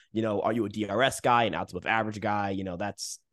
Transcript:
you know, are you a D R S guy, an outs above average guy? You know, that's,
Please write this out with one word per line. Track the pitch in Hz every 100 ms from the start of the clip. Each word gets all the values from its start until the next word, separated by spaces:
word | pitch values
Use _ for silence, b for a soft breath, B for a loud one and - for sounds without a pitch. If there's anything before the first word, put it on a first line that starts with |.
| b
you | 107
know, | 110 101
are | 104
you | 117
a | 101
D | 107 104
R | 101
S | 131 -
guy, | 131 120 113
an | 82
outs | 90
above | 90 82
average | 113 110 104
guy? | 104 104 101
You | 98
know, | 95 87
that's, | 101 - - - _